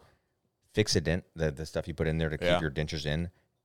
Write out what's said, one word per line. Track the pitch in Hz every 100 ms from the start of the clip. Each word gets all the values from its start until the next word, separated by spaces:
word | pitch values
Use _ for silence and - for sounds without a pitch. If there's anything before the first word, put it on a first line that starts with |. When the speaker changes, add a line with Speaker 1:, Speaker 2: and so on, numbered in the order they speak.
| - _ _ _ _ _ _
Speaker 1:
Fixodent, | - 107 98 78 87 - -
the, | 78
the | 69 78
stuff | 82 78
you |
put | 78 80
in | 80
there | 80
to | 76
keep | 87
Speaker 2:
Yeah. | 87
Speaker 1:
your | 80
dentures | 71 76 80 73
in, | 76 87 - _ _